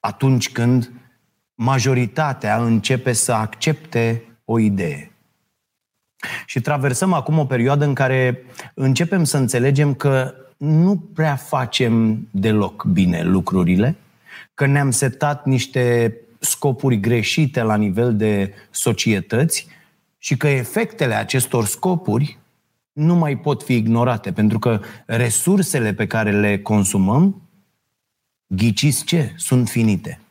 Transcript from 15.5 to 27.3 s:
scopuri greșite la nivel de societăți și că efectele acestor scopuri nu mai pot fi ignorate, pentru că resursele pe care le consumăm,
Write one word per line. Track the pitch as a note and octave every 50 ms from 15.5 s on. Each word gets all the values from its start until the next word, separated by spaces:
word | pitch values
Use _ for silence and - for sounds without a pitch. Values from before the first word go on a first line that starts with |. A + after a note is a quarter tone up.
| C3+ B2 - - - C3 B2 B2 A#2+ A#2+ A#2 A2+ G#2+ - - _ _ _
scopuri | - - - - - D3 B2+ A#2+ - C#3 B2 G#2+
greșite | G2 A2+ A#2+ A#2+ G#2 - - - D#3 C3 - B2+ A2+
la | A2 G#2+
nivel | G#2 G#2+ G#2 F2+ G#2 A#2+ B2 A2+
de | G#2 A2 G#2+ G#2 G2+ G2 G2 - - - _
societăți | _ - - A#2+ A2+ - - B2 A2 G2 F2+ _ - A2+ D3 E3 - - - - - _ _ _ _ _ _ _ _ _
și | - - D3
că | A#2+ - D3
efectele | C#3 C3 A#2+ - - G#3+ A#3 A3+ - - D#3 B2 A2
acestor | G#2+ G#2+ - - C3 A#2+ - - B2 A2+
scopuri | G#2 - - - F#3 F#3 E3 - - G#2 A#2+ C#3+ D3 - - _ _ _ _ _ _ _ _ _ _ _
nu | D3 D3+ E3 F3
mai | F3 E3 D3+ C#3 A2+
pot | - D3 C#3+ - -
fi | - B2+
ignorate, | A#2 G#2+ A2+ A2+ A#2 A#2+ B2 B2 G#2 - G#2 -
pentru | - G#2+ G#2+ G#2 A2
că | - A#2+ A2+ G#2 G2+ - - - _
resursele | _ A2+ A#2 B2 A#2+ G#2+ - - E3+ G3 G3+ F#3 - - C#3+ A#2 G#2+ G2+
pe | G2+ A2
care | F#2+ - A2+ A2 G#2+ G2+ G#2
le | G#2 G#2 G2+ G2
consumăm, | G2+ - A2 G#2 G2 - - G2+ F#2+ F#2+ A2+ C#3 F3+ G3